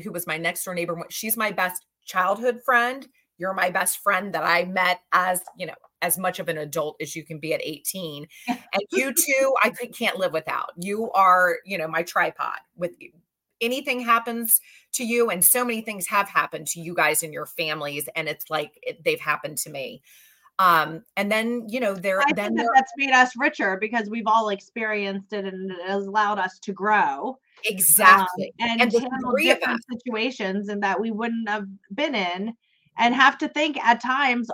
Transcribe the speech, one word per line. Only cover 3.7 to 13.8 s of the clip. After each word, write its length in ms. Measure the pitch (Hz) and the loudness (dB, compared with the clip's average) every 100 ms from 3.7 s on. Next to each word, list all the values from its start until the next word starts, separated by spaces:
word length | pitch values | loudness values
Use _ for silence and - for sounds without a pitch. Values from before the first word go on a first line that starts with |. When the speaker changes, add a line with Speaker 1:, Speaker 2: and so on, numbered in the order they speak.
Speaker 1:
best 280 | 185 185 - | 0 -2 0
friend 320 | - 185 202 | 0 0 0
that 100 | 170 | -2
I 220 | 156 175 180 | 2 2 2
met 340 | 190 180 180 _ | 0 0 0 _
as, 300 | 175 185 180 - - | 2 2 0 -6 -12
you 80 | |
know, 100 | 165 - _ _ | -12 -12 _ _
as 160 | 175 175 | -4 -2
much 200 | 185 175 | -2 -4
of 80 | 175 | -6
an 100 | 156 | -6
adult 420 | 151 156 151 - | -4 -4 -4 -6
as 160 | 147 165 | -10 -10
you 80 | |
can 140 | 147 156 | -12 -10
be 160 | 156 | -4
at 80 | 165 | -4
eighteen. 600 | - 151 - 185 165 143 143 - - | -4 -8 -8 -8 -10 -12 -16 -12 -8
Speaker 2:
<laughs> 20 | |
Speaker 1:
And 340 | - - 196 202 | -8 -4 -4 -2
you 220 | 359 269 | -2 0
two, 400 | - 285 269 269 262 | 0 0 2 2 2
I 100 | 220 | 2
c-, 160 | - 240 | 0 -10
can't 300 | - 220 185 | -4 -2 0
live 160 | 185 | -2
without. 380 | 160 156 131 - - | -2 -4 -6 -6 -8
You 340 | 185 208 226 | -6 -4 0
are, 440 | 190 190 185 180 165 | 4 6 8 6 2
you 140 | - 196 | -4 -6
know, 100 | 160 | -2
my 140 | 160 | -2
tripod. 560 | 170 190 165 165 139 - - - | -2 0 0 -2 -8 -8 -14 -8
With 160 | 175 - | -8 -8
you, 140 | - _ _ _ _ _ | -20 _ _ _ _ _
anything 400 | 233 262 | -4 -4